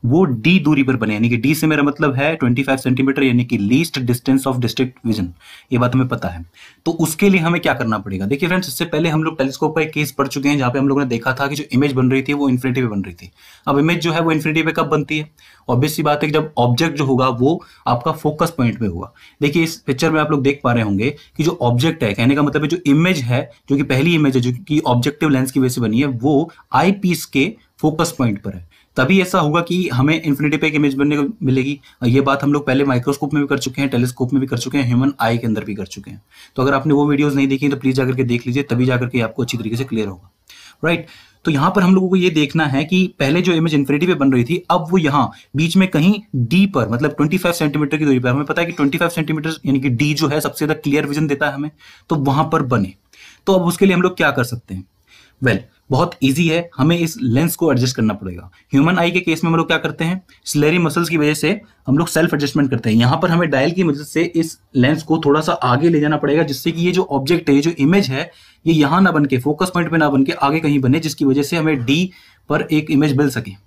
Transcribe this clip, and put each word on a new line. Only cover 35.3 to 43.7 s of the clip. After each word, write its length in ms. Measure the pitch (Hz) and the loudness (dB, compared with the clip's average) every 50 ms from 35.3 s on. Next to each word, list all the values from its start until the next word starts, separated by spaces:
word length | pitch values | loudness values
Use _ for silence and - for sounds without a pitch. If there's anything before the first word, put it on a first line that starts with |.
| 117 117 | -2 -2
के 80 | 120 | -2
अंदर 180 | 117 107 101 98 | -2 -4 -4 -4
भी 100 | 110 104 | -8 -8
कर 120 | 98 95 | -8 -10
चुके 240 | - - 104 98 - | -12 -12 -18 -18 -18
हैं। 120 | - 101 _ _ _ - - - _ | -20 -20 _ _ _ -20 -20 -14 _
तो 60 | - 127 | -2 0
अगर 120 | 135 139 | 0 0
आपने 200 | 135 131 160 143 | 0 0 2 2
वो 140 | 143 147 147 | 2 2 2
वीडियोज़ 280 | 147 139 147 147 139 | 2 2 2 0 2
नहीं 120 | 139 139 135 | 0 0 0
देखी 200 | 135 131 139 143 | 0 0 0 -2
तो 80 | 139 | -2
प्लीज 200 | 131 123 131 131 | 0 -2 0 0
जाकर 200 | 131 131 127 131 | 0 0 0 0
के 80 | 127 131 | -2 0
देख 220 | 120 120 120 - | 0 -2 -2 -2
लीजिए, 160 | 131 120 143 139 | -2 -4 -4 -2
तभी 220 | - - 120 127 | -2 0 0 2
जाकर 240 | 127 127 123 131 120 | 2 2 0 -2 -2
के 120 | - 123 | -2 -2
आपको 220 | 113 110 - - - | -2 -2 -2 -6 -6
अच्छी 160 | - - 127 | -4 -4 -6
तरीके 180 | 110 104 110 | -4 -4 -4
से 80 | 120 131 | -4 -4
क्लियर 240 | 123 - 113 107 98 | -4 -4 -4 -4 -4
होगा, 220 | 95 85 - - _ _ _ _ - - - - - _ - | -8 -12 -18 -20 _ _ _ _ -20 -20 -20 -20 -14 _ -2
राइट? 220 | 160 170 165 - - - - - _ _ _ _ | -2 -2 -2 -4 -12 -20 -20 -20 _ _ _ _
तो 60 | - | -2
यहाँ 200 | 156 135 143 180 | 0 2 0 2
पर 120 | 190 208 180 | 2 2 4
हम 120 | 180 190 | 6 4
लोगों 140 | 185 185 185 | 4 4 2
को 80 | 185 | 2
ये 120 | 190 180 185 | 2 2 2
देखना 340 | 165 156 147 147 - 165 156 | 2 2 0 0 0 0 0
है 180 | 147 127 135 156 | 0 0 -2 -2
कि 220 | 151 185 180 185 180 - _ | 0 2 2 2 0 -2 _
पहले 220 | 143 135 151 175 175 | -2 0 2 2 2
जो 100 | 185 175 | 2 2
इमेज 220 | 160 165 165 | 2 2 2